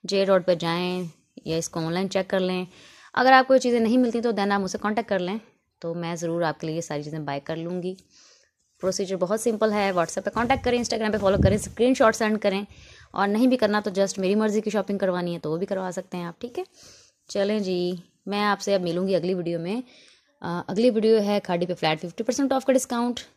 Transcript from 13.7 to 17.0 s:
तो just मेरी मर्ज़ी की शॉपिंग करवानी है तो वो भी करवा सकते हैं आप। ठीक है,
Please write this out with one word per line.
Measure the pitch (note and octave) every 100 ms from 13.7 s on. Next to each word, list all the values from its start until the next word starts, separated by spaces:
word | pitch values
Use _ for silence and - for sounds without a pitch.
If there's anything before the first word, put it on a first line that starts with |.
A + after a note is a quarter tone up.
| G#3
तो | G#3
just | F#3+ G3 G3
मेरी | F#3 G#3
मर्ज़ी | A3 G#3
की | G#3+
शॉपिंग | G#3 F#3+ G3+
करवानी | F#3+ F3+ F3
है | E3+
तो | D#3
वो | D#3+
भी | G3
करवा | F#3+ F#3
सकते | F3 F#3 F3+
हैं | E3+
आप। | E3+
ठीक | A#3+ B3+
है, | F#4 _ - -